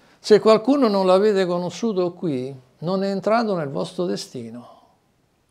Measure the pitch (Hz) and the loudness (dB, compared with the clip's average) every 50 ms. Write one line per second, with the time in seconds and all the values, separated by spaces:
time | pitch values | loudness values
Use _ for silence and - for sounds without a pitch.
0 | _ _ _ _ - - 214 196 208 220 220 208 220 254 285 285 254 214 202 196 | _ _ _ _ 2 4 4 6 6 6 4 4 4 2 2 2 2 2 2 2
1 | 190 185 185 190 208 220 202 190 185 175 175 175 180 170 - - 233 226 190 185 | 4 4 4 4 4 2 2 2 0 0 -2 -4 -4 -6 -6 -6 -4 -4 -2 -2
2 | 180 175 175 - 185 160 139 127 127 139 135 127 - _ _ _ 151 175 190 190 | -2 -2 -4 -6 -4 -4 -4 -4 -6 -8 -12 -16 -20 _ _ _ -6 -4 -2 -2
3 | 196 196 196 190 185 202 220 240 233 208 190 170 147 135 147 180 185 - - 185 | -2 -2 -4 -2 -2 0 0 0 0 -2 -2 -4 -4 -4 -6 -6 -6 -6 -6 -6
4 | 175 185 202 190 - - - 127 226 226 233 240 - - - - _ _ _ _ | -4 -4 -6 -6 -10 -12 -14 -14 -14 -14 -14 -16 -18 -20 -20 -20 _ _ _ _
5 | _ _ _ _ _ _ _ _ _ _ | _ _ _ _ _ _ _ _ _ _